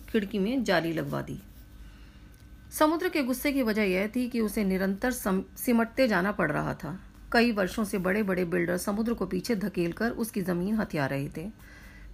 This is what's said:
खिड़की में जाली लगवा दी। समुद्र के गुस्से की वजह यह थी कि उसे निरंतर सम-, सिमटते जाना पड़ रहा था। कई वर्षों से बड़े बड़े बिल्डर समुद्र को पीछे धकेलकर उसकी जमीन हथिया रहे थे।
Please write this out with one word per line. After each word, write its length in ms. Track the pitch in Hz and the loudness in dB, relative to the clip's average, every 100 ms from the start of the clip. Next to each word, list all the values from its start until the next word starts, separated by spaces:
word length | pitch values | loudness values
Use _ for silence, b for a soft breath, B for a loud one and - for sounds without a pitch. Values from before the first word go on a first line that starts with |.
| - | -2
खिड़की 280 | 220 196 208 | -2 0 0
में 260 | 196 269 | 0 0
जाली 280 | 208 175 165 | 2 2 2
लगवा 300 | 160 143 143 | -2 -2 -4
दी। 200 | 139 143 - - - - B B B B B B - - - | -6 -10 -12 -20 -20 -20 B B B B B B -20 -20 -14
समुद्र 380 | - 302 330 359 | 4 4 4 0
के 140 | 339 | 0
गुस्से 300 | 254 254 294 | 0 0 0
की 100 | 277 | 2
वजह 200 | 220 208 | 2 2
यह 300 | 202 185 214 247 | 2 2 0 -2
थी 120 | 247 | -2
कि 120 | 233 | 0
उसे 240 | 214 220 | 0 0
निरंतर 460 | 196 190 190 196 254 | 0 2 0 0 -2
सम-, 460 | 240 208 190 - - | 0 0 0 -2 -4
सिमटते 520 | - 233 226 - 262 | 2 2 2 2 4
जाना 240 | 185 196 | 4 2
पड़ 200 | 202 160 | 2 0
रहा 220 | 151 151 | 0 -2
था। 260 | 143 151 185 - - - | -4 -6 -10 -14 -20 2
कई 200 | 240 240 | 4 6
वर्षों 320 | 208 185 - | 4 0 0
से 140 | 202 202 | -2 0
बड़े 240 | 180 208 | 0 2
बड़े 220 | 196 180 | 2 0
बिल्डर 320 | 175 175 170 180 | 2 0 2 0
समुद्र 380 | 214 202 226 | 0 -2 0
को 120 | 226 185 | -2 -2
पीछे 300 | 190 - 214 | -2 0 -2
धकेलकर 540 | 196 185 170 - 226 | 0 0 -2 0 -2
उसकी 320 | - 226 208 | 0 -4 -2
जमीन 320 | 180 175 190 | -2 0 0
हथिया 320 | 220 - 160 135 | 0 0 0 0
रहे 220 | 139 143 | 0 -4
थे। 400 | - 190 - B B B B B | -6 -10 -12 B B B B B